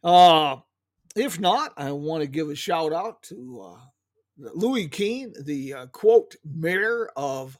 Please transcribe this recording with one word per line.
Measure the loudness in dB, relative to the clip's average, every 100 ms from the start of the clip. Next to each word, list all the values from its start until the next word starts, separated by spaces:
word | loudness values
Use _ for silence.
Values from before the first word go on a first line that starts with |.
Uh, | 6 8 10 8 2 -4 _ _ _ _ _
if | -6 -4 -2
not, | 0 0 -2 -8
I | -8
want | -6 -6 -6
to | -4
give | -6 -6
a | -8
shout | -4 -2 -2
out | -4 -8 -12
to, | -20 -18 -18 -18 -20 -20
uh, | -20 _ _ _ _ _
Louis | -14 -2 -2 0 -4
Keene, | -4 -4 -4 -10 -16
the, | -10 -8 -8
uh, | -12 -16
quote, | 0 4 4 2 -18
mayor | -14 -6 -2 -2 -2 -4 -6
of | -8 -6 -6 -10 -18